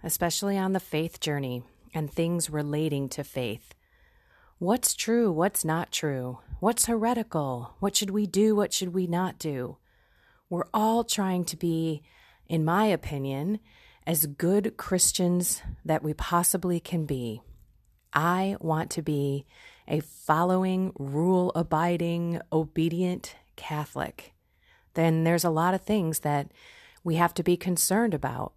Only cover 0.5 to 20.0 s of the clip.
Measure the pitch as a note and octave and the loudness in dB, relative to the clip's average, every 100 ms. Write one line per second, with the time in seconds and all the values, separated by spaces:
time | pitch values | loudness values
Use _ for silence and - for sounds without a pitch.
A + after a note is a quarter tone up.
0.5 | G3 F#3+ F#3+ - D3+ E3 - - C#3+ C3+ | 0 0 0 -2 -4 -4 -4 -4 -2 -2
1.5 | B2 A#2+ _ - D#3+ D3+ - E3 E3+ E3 | -6 -10 _ -10 -6 -4 -2 0 0 -2
2.5 | D3+ D3 D3+ D#3 C#3+ C3+ - C#3 C#3 A#2+ | -4 -2 -2 0 -2 -4 -6 -8 -6 -6
3.5 | A2+ - - _ _ _ _ _ _ _ | -6 -12 -20 _ _ _ _ _ _ _
4.5 | _ F3 B3 - - - A#3 A3+ D#3 F#3 | _ 0 0 0 -2 0 2 2 2 0
5.5 | - D#3+ D#3+ - - D#3 C3+ B2 B2+ - | 0 -2 -2 -2 -4 -4 -4 -6 -10 -12
6.5 | - G3 A#3 - A#3 A3+ A#3+ A3 E3 C#3 | -2 0 2 0 2 0 0 -2 -2 -2
7.5 | B2 B2 - G3 - G3 G3+ G#3 F#3+ G#3+ | -4 -8 -4 0 0 0 0 0 4 4
8.5 | G#3 G3+ - F3+ F3+ F3+ E3+ F#3 - D#3+ | 4 2 0 -2 -2 0 0 -2 -4 -6
9.5 | C3+ B2+ D3 _ _ _ _ _ _ _ | -4 -6 -10 _ _ _ _ _ _ _
10.5 | F3 - A3 A3 A3+ A#3 - F#3+ F3+ E3+ | -4 0 2 4 2 0 0 2 0 -2
11.5 | D#3+ E3+ D#3+ E3 D3+ _ _ - _ - | -2 0 0 0 -4 _ _ -20 _ -4
12.5 | E3 D#3 F3+ G#3+ E3+ - D3 C3+ C3+ D#3+ | 0 2 4 2 2 -2 -6 -4 -4 -2
13.5 | G#3+ _ - - _ - E3 D3 C#3+ E3+ | -4 _ -20 -20 _ -4 -2 -2 -2 2
14.5 | G3+ G#3 - - F#3 - - F3+ F3+ F3 | 2 0 -6 -2 2 2 2 2 2 0
15.5 | - - - D#3+ D#3 D3+ D3+ - F3 F3 | -4 -8 -10 -2 0 0 -4 0 2 2
16.5 | F#3 F3+ E3+ - E3+ D3+ C3 A#2+ A2 - | 0 0 -2 -2 -4 -2 -4 -4 -8 -14
17.5 | - _ _ _ _ _ D3 E3 F3+ F#3+ | -20 _ _ _ _ _ 0 2 2 0
18.5 | G3 E3 D#3 - - D#3 D3 C#3 C#3 - | -2 0 0 -2 -4 -2 0 0 -2 -6
19.5 | - - - - D3+ | -20 -20 -20 -4 -4